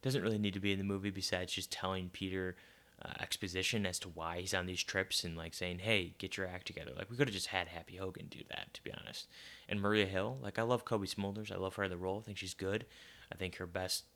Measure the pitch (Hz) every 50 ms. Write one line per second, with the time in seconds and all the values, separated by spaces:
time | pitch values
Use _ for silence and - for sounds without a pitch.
0 | - 135 131 135 87 107 110 104 104 101 95 98 95 101 98 95 98 98 101 98
1 | 95 104 95 98 92 - - 90 92 90 - - 90 - - - - 92 95 95
2 | 92 90 - - 98 92 92 95 92 92 90 - - - - - - - - -
3 | - - - - - - - - - 92 85 92 92 - - 110 101 92 87 -
4 | - 92 82 80 80 82 85 87 90 95 - 95 90 90 92 87 - - - 95
5 | 95 - - - - 87 82 82 82 85 - - 92 90 90 90 90 110 113 101
6 | 90 87 87 - - 92 - - 95 92 90 92 - - 82 80 78 - 65 -
7 | - 101 117 120 143 127 101 95 92 - - 92 90 85 - 85 82 - 87 90
8 | 95 95 92 - - - - - - - - - - - - - - - - -
9 | - 55 - - - - - - - - - - - - - 101 98 101 107 107
10 | 101 95 95 92 98 110 127 135 131 101 - - 113 117 123 117 - - 120 107
11 | 98 95 - - 98 98 101 104 107 104 98 92 92 95 95 - 101 95 92 87
12 | 92 92 95 104 110 - 101 - - 92 - - 95 92 98 113 123 - - -
13 | - - - - - - - 87 92 90 87 - 92 87 87 95 92 92 - -
14 | - - _